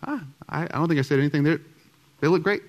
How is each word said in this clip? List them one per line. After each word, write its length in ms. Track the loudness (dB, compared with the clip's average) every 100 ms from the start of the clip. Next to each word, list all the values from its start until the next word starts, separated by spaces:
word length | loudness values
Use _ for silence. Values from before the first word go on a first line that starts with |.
Ah, 220 | -8 -8 -10 -18 -10
I, 140 | -6
I 40 | -6
don't 200 | -2 0
think 120 | 0
I 40 |
said 160 | 2 2
anything. 240 | 2 2
They're, 180 | 2 0 -4 -20 _ _ _ _
they 80 | 2
look 160 | 2
great. 200 | 2 -2